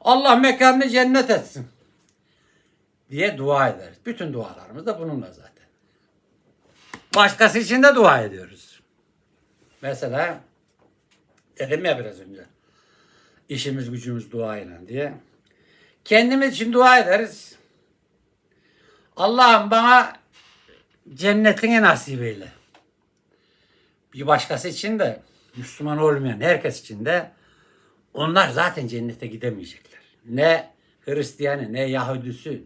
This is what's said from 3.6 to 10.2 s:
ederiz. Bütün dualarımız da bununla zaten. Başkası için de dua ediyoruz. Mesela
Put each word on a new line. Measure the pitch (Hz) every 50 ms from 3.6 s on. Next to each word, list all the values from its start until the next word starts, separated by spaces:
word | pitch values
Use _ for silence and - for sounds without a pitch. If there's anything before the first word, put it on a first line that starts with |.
| 135 120
ederiz. | - - 92 85 - _ -
Bütün | 233 233 - 180 156
dualarımız | 127 120 110 98 - - - - 117 151 165
da | 226 - 165
bununla | 165 160 147 123 98 92
zaten. | - - - - _ _ _ _ _ _ _ _ _ _ _ _ _ _ _ _ _ _ _ _ _ _ _ _ _ _ _ _ - - _ _ -
Başkası | 202 202 196 - - 226 202 - 233
için | 214 180 240 262
de | 277 285 269
dua | 254 214 165 139 123
ediyoruz. | 110 101 98 92 92 90 98 - - - - _ _ _ _ _ _ _ _ _ _ _ _ _ _ _ _ _ _ _ _ _
Mesela | 135 135 135 127 139 123 123 143